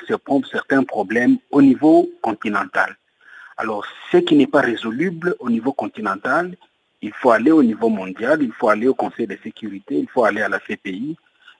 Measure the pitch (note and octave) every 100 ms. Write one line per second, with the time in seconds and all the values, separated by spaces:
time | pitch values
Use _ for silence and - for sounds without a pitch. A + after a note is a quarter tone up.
0 | - G#2+ - C3+ B2+ - - C3+ B2+ A2
1 | G2 A2+ B2 B2+ - C#3+ C#3 A#2 D3+ E3
2 | F3 - - G#2+ A2 G#2 - - F#2+ G2
3 | _ _ _ - - - A2+ G#2+ - -
4 | - F3+ F3 D3 B2+ D3 A#2+ A2 A#2 A#2
5 | F3+ E3 F3 - - A#2 B2 - G#2+ -
6 | G#2+ G2 C3 D3 F3+ F3+ _ _ _ _
7 | G#2+ - B2+ A2 B2+ D#3+ B2 G#2 A2+ G#2+
8 | F#2 F2+ A2+ D#3 B2+ - A2+ G#2+ B2 C3
9 | - - A2 - A2+ - G#2+ G2 - D3
10 | B3 - B3 G#3 G3 G3 - G#3+ - F#2
11 | A3 E3 _ _ _ _